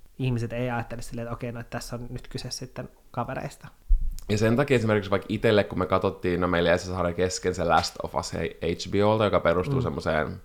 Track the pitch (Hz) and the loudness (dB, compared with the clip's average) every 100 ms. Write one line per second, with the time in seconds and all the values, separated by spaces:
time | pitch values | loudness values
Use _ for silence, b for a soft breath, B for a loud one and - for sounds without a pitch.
0 | - - 131 120 113 117 123 120 110 117 | -18 -6 -2 -2 -2 -4 -2 -4 -6 -8
1 | - 120 117 117 120 120 120 120 - 120 | -8 -8 -8 -8 -8 -8 -10 -10 -8 -10
2 | 123 127 - 127 127 - 127 - 123 - | -8 -10 -10 -10 -8 -10 -10 -12 -14 -16
3 | - - 123 135 139 - - - - - | -10 -6 -6 -6 -8 -12 -20 -20 2 2
4 | - - - 104 110 120 143 127 110 107 | 4 -4 -2 2 4 4 4 4 4 2
5 | 98 98 - 107 117 104 98 90 92 95 | 2 0 0 0 4 4 4 0 2 2
6 | 98 - 92 87 90 85 87 90 95 92 | 2 0 0 2 2 4 4 2 0 -2
7 | 87 85 92 - 92 90 85 80 82 - | -2 0 0 0 -2 0 4 4 2 -4
8 | - - - 85 82 - 80 87 90 98 | -6 -4 -4 -4 -6 -4 -4 -4 -2 2
9 | 104 110 104 92 85 85 113 139 85 73 | 4 4 2 2 4 2 2 0 -2 -2
10 | - 78 - 92 | 0 0 0 -6